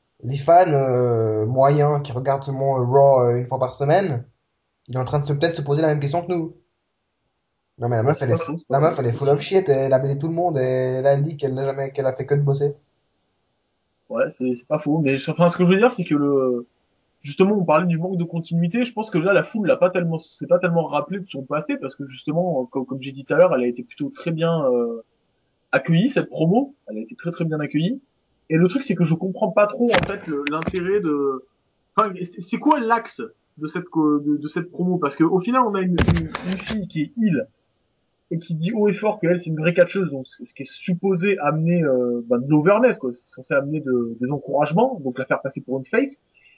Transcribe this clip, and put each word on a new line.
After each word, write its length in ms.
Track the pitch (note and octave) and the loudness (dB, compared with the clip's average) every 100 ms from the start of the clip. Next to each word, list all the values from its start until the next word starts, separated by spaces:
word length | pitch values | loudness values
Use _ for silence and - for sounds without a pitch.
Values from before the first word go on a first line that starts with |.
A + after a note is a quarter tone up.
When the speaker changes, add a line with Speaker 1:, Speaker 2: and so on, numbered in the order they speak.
| _ _ | _ _
Speaker 1:
Les 120 | B2 C#3 | -8 -2
fans, 360 | C#3+ E3+ F3+ | 6 6 6
euh, 760 | C#3+ C3 B2 B2 A#2 A2 G#2+ A2 | 4 2 2 2 2 2 0 0
moyens 560 | C3 C#3 D3 D3 D3 | 4 4 6 4 0
qui 100 | C#3+ | -4
regardent 320 | A#2+ C3+ C#3 | -4 -2 -2
seulement, 340 | C#3+ C3+ C#3 C3 | -4 -4 0 0
euh, 60 | |
Raw, 360 | B2 C#3 C#3 C3 | 2 6 6 6
euh, 180 | A#2+ A#2+ | 4 2
une 80 | B2+ | -2
fois 120 | B2+ | -2
par 160 | B2+ | -4
semaine, 500 | - C#3+ F3+ F#3 A#2+ - _ _ _ _ _ - | -2 2 2 2 -4 -8 _ _ _ _ _ -10
il 80 | B2+ | -6
est 20 | |
en 60 | |
train 160 | A#2+ D3 | -2 -2
de 60 | C#3+ | -2
se, 60 | |
peut-être 240 | C#3+ E3+ E3 | 0 0 -2
se 60 | |
poser 180 | C#3+ D3 | -2 0
la 80 | D#3+ | 2
même 120 | D3 | 0
question 220 | C#3 E3+ | -2 -4
que 100 | F3 | -2
nous. 240 | F3 D#3+ - _ _ _ _ _ _ _ _ _ _ _ - | -4 -6 -10 _ _ _ _ _ _ _ _ _ _ _ -8
Non, 100 | A#2+ | -2
mais 60 | |
la 80 | A#2 | 0
meuf, 180 | B2 D#3 | 2 0
elle 120 | B2+ | 0
est, 160 | - - | -2 -2
Speaker 2:
Ouais, 80 | E3 - | -8 -2
Speaker 1:
la 120 | C3+ | 2
meuf, 180 | D#3+ D#3+ | 2 2
elle 80 | A#2+ | -2
est 60 | |
full 160 | A#2 C#3 | 0 2
of 120 | C#3+ | 0
shit, 280 | - F#3+ F#3 | 2 2 2
elle 240 | C3+ C3+ | 2 2
a 80 | C3 | 2
baisé 180 | C#3 C#3 | 2 -2
tout 80 | D#3+ | -4
le 80 | |
monde, 240 | E3 F3 C#3+ | -2 0 0
et 420 | B2+ B2+ B2+ C3 | 0 0 0 2
là, 120 | C#3 | 2
elle 100 | C#3 | 2
dit 140 | D#3 D3+ | 0 -2
qu'elle 180 | C#3 | -4
n'a 100 | C3 | -2
jamais, 280 | C#3 C3+ C3+ | -4 -4 -6
qu'elle 140 | C#3 C3 | -2 -2
a 60 | |
fait 140 | B2+ B2 | -2 0
que 80 | |
de 60 | C#3+ | 0
bosser. 340 | C#3+ C3+ C#3+ - _ _ _ _ _ _ _ _ _ _ _ _ - | 2 0 -2 -4 _ _ _ _ _ _ _ _ _ _ _ _ -8
Speaker 2:
Ouais, 160 | A#2 C3+ | -4 -4
c'est, 240 | - B2+ A#2+ | -4 -4 -4
c'est 100 | - | -4
pas 140 | - | -4
faux, 180 | D3 D#3+ | -2 0
mais 200 | C#3 C3+ | 0 0
je, 120 | - | -2
enfin, 180 | - F3 | 2 2
ce 80 | F3 | 4
que 80 | |
je 60 | F3+ | 4
veux 60 | F#3+ | 4
dire, 160 | B3 | 4
c'est 100 | A3 | 0
que 140 | E3+ D3 | -2 0
le, 500 | C#3+ C#3 B2+ B2 A#2+ _ _ _ _ _ | 2 2 2 -2 -6 _ _ _ _ _
justement, 320 | C#3 - F#3+ G#3 | -4 2 2 2
on 80 | |
parlait 220 | D#3+ D3+ F3+ | 2 2 2
du 100 | D#3+ | -2
manque 200 | F#3 F3+ | -2 -4
de 80 | |
continuité, 600 | E3+ E3+ - E3+ E3+ A#3 | -4 -6 -4 -2 0 0
je 80 | A#3+ | -2
pense 180 | G#3+ A3 | -4 -4
que 80 | E3 | 0
là, 140 | F3+ | 2
la 120 | F#3 | 2
foule 240 | - A3 F3 | 0 -2 0
l'a 80 | B2+ | 2
pas 140 | F3+ | 2
tellement, 280 | F#3 E3+ D#3+ | 2 -2 -4
c'est 300 | - - D3 | -8 -10 0
pas 100 | F3+ | 0
tellement 280 | F3+ E3+ D3 | 2 0 0
rappelé 340 | C#3+ - G3 | -2 -4 -8
de 80 | F#3 | -8
son 140 | C3+ | -12
passé, 340 | B2+ D3 D3+ C#4 | -6 -6 -4 -6
parce 180 | C3 | -8
que 140 | - C3+ | -12 -14
justement, 560 | B2+ - D#3 F3+ C3+ B2 | -10 -4 -2 0 -2 -4
comme, 180 | C3+ | -6
comme 160 | B2+ C3+ | -6 -8
j'ai 120 | C3+ | -10
dit 120 | C3+ | -12
tout 100 | B2+ | 0
à 20 | D3 | 4
l'heure, 180 | F3+ | 4
elle 80 | C3+ | 4
a 60 | B2 | 0
été 160 | B2 | -4
plutôt 240 | - - C#3 | -10 -10 -10
très 200 | - E3+ | -8 -8
bien, 320 | D#3+ E3 E3 | -2 0 0
euh, 400 | C3+ B2 A#2 A#2 - _ _ _ _ _ _ | 0 0 -2 -6 -14 _ _ _ _ _ _
accueillie, 380 | - - E3 B3+ | -2 2 2 2
cette 200 | - - | 0 -4
promo, 460 | - E3 A3 C#4 - - | -2 2 2 0 -6 -14
elle 100 | A2 | -12
a 20 | |
été 120 | - | -12
très, 160 | - E3+ | -10 -10
très 140 | E3+ | -6
bien 160 | E3 D3+ | -4 -4
accueillie, 400 | C#3+ D3+ F3 C4+ - _ _ _ - | -2 -2 -2 -4 -12 _ _ _ -2
et 60 | D#3+ | 2
le 100 | F3+ | 2
truc, 160 | C4+ | 2
c'est 140 | - F3 | -2 0
que 80 | |
je 100 | E3 | 0
comprends 360 | D#3+ F#3+ F3 F#3+ | 0 -4 -2 0
pas 180 | G#3 G#3 | 2 2
trop, 200 | - A#3+ | 2 2
en 180 | G3+ G3+ | 2 0
fait, 180 | F#3+ E3+ | -4 -6
le, 160 | C#3+ C#3+ | -6 -4
l'intérêt 480 | D#3 E3 F3+ F3+ G#3 | -4 -4 -4 -2 0
de, 460 | E3 C#3+ C#3 C3 - _ _ _ _ | 0 0 0 -4 -10 _ _ _ _
enfin, 180 | - G#3+ F3+ | -2 -2 -2
c'est, 240 | E3+ - | -12 -12
c'est 160 | E3+ G#3+ | -8 -2
quoi 220 | D4 D4+ | 2 2
l'axe 420 | A3+ A#3 - - - _ _ - | 2 0 -2 -12 -14 _ _ -12
de 100 | D3+ | -8
cette 200 | F3 E3 | -8 -4
co-, 300 | D#3+ D3+ D3 | 0 2 2
de, 180 | D3 C#3+ | 0 -2
de 100 | D3 | -4
cette 220 | F3 E3+ | -6 -6
promo ? 260 | - F3+ F3 | -4 -2 0
Parce 160 | C#3 | -2
que 80 | - | 2
au 160 | E3 F#3 | 2 2
final, 240 | F3+ B3+ | 2 2
on 100 | A#3 | 2
a 60 | G3 | 0
une, 160 | F#3 E3+ - E3+ | 0 2 2 2
une, 140 | D#3+ - F3+ | -2 -8 -8
une 80 | F#3+ | -8
fille 300 | - A3 E3+ | -6 -8 -6
qui 140 | D#3+ | -6
est 100 | D3 A#3 | -6 -2
heel, 240 | G#3+ D3 - _ _ _ _ _ _ _ - | 0 0 -4 _ _ _ _ _ _ _ -10
et 80 | E3 | -8
qui 160 | - | -6
dit 180 | D#3 F3 | -4 -2
haut 160 | A3+ G#3 | 0 0
et 60 | |
fort 260 | - G#3+ G#3 | 0 -2 0
qu'elle, 200 | E3 F3 | 0 0
c'est 80 | E3 | -2
une 100 | D#3 | -2
vraie 140 | E3 | 2
catcheuse, 380 | F3 F3 G3 E3 | 4 2 0 -4
donc 160 | C#3 B2+ | -4 -10
ce, 160 | - | -16
ce 80 | A#2+ | -18
qui 100 | - | -14
est 80 | C3 | -16
supposé 680 | - - F3 G3 F#3 G3+ F#3+ | -10 -4 -2 0 0 0 0
amener, 440 | D3 D#3 E3 F3 | 0 0 2 2
euh, 400 | D3+ B2+ B2 A#2+ A#2 | 2 2 0 -2 -2
bah, 100 | B2 | -2
de 80 | C3+ | 2
l'overness, 520 | D3+ D#3+ G#3+ B3 - | 2 4 4 4 2
quoi. 120 | C3 | -6
C'est 120 | A#2+ - | -8 -14
censé 280 | - - | -18 -2
amener 260 | C#3+ C#3 D3+ | -2 0 -4
de, 380 | C3+ B2 A#2 A#2 | -2 -2 -2 -4
des 100 | B2 | -4
encouragements, 680 | C#3+ - C#3 D3+ E3+ C4 G#3 | -4 -2 -2 2 2 2 0
donc 160 | C3 B2+ | -8 -6
la 60 | |
faire 160 | B2+ C#3 | -4 -4
passer 220 | C3+ - | -4 -10
pour 160 | - C3+ | -6 -8
une 80 | - | -2
face. 340 | A#3 C#4 - _ _ _ | 0 0 -4 _ _ _